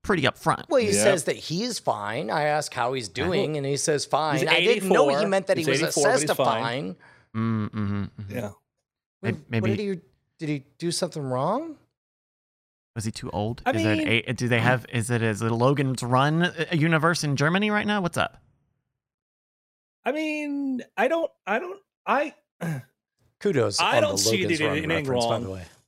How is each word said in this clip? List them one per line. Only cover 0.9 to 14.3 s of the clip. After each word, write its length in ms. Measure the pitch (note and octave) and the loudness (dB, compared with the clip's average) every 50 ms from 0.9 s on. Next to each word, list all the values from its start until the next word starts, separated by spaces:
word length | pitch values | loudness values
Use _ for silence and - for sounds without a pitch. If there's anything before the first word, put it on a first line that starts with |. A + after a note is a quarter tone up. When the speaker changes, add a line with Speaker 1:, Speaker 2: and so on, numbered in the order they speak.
| G3 - - | 2 4 6
Speaker 2:
says 200 | - F#3 E3 - | 4 4 4 0
that 120 | F#3 C3+ | -4 -4
he's 420 | A2 - - D3+ F3+ A3+ B3 G3+ - | -4 -6 -6 -4 -4 -4 -4 -6 -4
fine. 520 | - - A2+ G#2 G2+ G2+ A2 C3 F3+ G#3+ | -2 -4 -2 -2 -4 -4 -4 -4 -4 -2
I 140 | G3 D#3+ D3 | -2 0 0
ask 300 | D3+ D3 D3+ C#3 - - | 0 0 0 -2 -4 -4
how 200 | B2+ A#2+ B2 C3+ | -2 -2 -2 -2
he's 140 | C3 A2+ F#2+ | -4 -6 -8
Speaker 3:
I 40 | F2 - | -6 -4
know. 60 | D3 | -2
Speaker 2:
doing, 300 | F3+ F3+ - - D3 D#3 | 0 0 0 0 0 -2
and 80 | D3 C#3 | -4 -2
he 120 | C3+ C#3+ | -2 -2
says, 280 | C3+ - - D3+ C#3 - | 0 0 0 0 0 0
"Fine." 360 | - - C#3 D#3 D#3 C#3+ C3 | 0 0 0 0 0 0 0
Speaker 3:
He's 80 | C#3 D#3+ | 2 4
Speaker 2:
I 120 | E3+ E3+ | 4 4
didn't 280 | F3+ G#3+ A#3+ G#3 F#3+ F#3 | 4 4 2 2 2 2
know 200 | F3+ A#3+ C#4 C#3+ | 4 4 6 4
he 60 | C#3 | 4
Speaker 3:
eighty-four. 140 | C#3+ - G3+ | 2 2 2
Speaker 2:
meant 180 | F#3+ G3 - | 0 0 2
that 100 | - F#3 | 0 0
he 60 | F3 | 0
Speaker 3:
He's 60 | D#3+ C#3+ | 2 0
Speaker 2:
was 140 | C3+ C#3 | 0 0
Speaker 3:
eighty-four, 200 | E3 D#3 - D#3 C#3+ | 0 0 0 2 2
but 40 | G#3 | 4
Speaker 2:
assessed 120 | B3 B3+ | 4 2
Speaker 3:
he's 80 | - - | 2 0
Speaker 2:
a 40 | F#3+ | 2
Speaker 3:
fine. 300 | - - C#3+ B2 A2+ A#2 | 2 2 2 2 0 -2
Speaker 2:
fine. 320 | A#2 A#2+ C3+ E3 F#3+ F3 _ - - - _ _ _ - | -2 -4 -4 -6 -8 -10 _ -20 -20 -20 _ _ _ -4
Speaker 1:
Mm, 340 | A2 A2+ A2+ A2+ A2 G#2 - | -2 -2 0 0 -2 -2 -4
mm-hmm, 320 | - G#2+ G#2 G2+ G2+ G2+ G2 | -4 -4 -4 -2 -2 -4 -4
mm-hmm. 300 | - _ - G#2 G2 G#2 | -6 _ -14 -14 -10 -8
Speaker 3:
Yeah. 160 | B2 A#2 G#2 G2+ _ _ _ _ _ _ _ _ _ _ _ _ _ | -8 -8 -8 -12 _ _ _ _ _ _ _ _ _ _ _ _ _
Speaker 2:
Wait, 120 | - A3 G#3 | -4 -4 -4
Speaker 1:
May-, 40 | - - - | -4 -8 -4
maybe 220 | A#2+ A2+ G#2 - | -4 -2 0 0
Speaker 2:
what 60 | G#3 | 0
did 180 | G3+ G#3+ G3+ F#3+ | 0 -2 -4 -4
he, 60 | E3+ _ _ _ _ _ _ _ _ | -6 _ _ _ _ _ _ _ _
did 100 | E3 D3 | -6 -4
he 160 | D3+ C#3 C3 _ _ _ | -4 -6 -6 _ _ _
do 120 | E3 F3 | -6 -4
something 320 | E3 - F#3+ D#3+ - D#3 | -2 -2 -4 -4 -4 -8
wrong? 540 | C#3+ C3 B2+ B2+ C#3 E3+ G#3 C4+ E4 E4 D4 - _ _ _ _ _ _ _ _ _ _ _ _ _ _ _ _ _ _ _ _ _ _ _ | -6 -4 -2 -2 0 0 -2 -2 -4 -8 -14 -16 _ _ _ _ _ _ _ _ _ _ _ _ _ _ _ _ _ _ _ _ _ _ _
Speaker 1:
Was 80 | A#2 G2+ | -6 -6
he 80 | A2+ | -6
too 180 | - - - - | -8 -8 -12 -6
old? 320 | - F#2+ G#2 A2 B2 - - | -4 -4 -4 -4 -4 -4 -2
Speaker 3:
I 60 | B3 | -2
Speaker 1:
Is 140 | C#4 E4 E4 | 0 2 2
it 20 | |
an 120 | D#4+ D#4+ D#4+ | 2 2 0
Speaker 3:
mean 240 | D#4 D4 A2+ A#2 - | 0 0 0 0 0
Speaker 1:
a-, 60 | - | -2